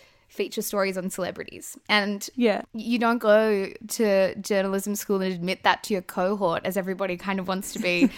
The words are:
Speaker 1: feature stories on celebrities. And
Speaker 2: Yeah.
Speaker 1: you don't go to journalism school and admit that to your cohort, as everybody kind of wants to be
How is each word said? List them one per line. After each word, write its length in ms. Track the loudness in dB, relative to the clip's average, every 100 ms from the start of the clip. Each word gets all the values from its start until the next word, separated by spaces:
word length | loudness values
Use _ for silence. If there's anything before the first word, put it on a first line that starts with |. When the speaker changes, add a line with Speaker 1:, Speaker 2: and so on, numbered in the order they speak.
| -20 _ _
Speaker 1:
feature 320 | -6 -6 -4
stories 360 | -4 0 0 0
on 120 | -6
celebrities. 680 | -4 -6 -6 -12 -14 -16 -14 0
And 400 | 2 2 -4 -6 0
Speaker 2:
Yeah. 280 | 2 2 -4
Speaker 1:
you 260 | -10 -2 0
don't 200 | 2 2
go 500 | 6 6 6 2 -2 -8 -10
to 480 | 0 2 4 2 0
journalism 600 | -2 0 2 0 -2 -6
school 260 | -2 0
and 120 | 0
admit 300 | -2 -4 0
that 200 | 2 2
to 100 | 0
your 100 | -4
cohort, 600 | -4 -2 0 0 0 0 -2
as 120 | -4
everybody 380 | -4 -4 -4 -4
kind 240 | -4 -4
of 80 | -2
wants 240 | -4 -6
to 60 | -4
be 300 | 0 2 2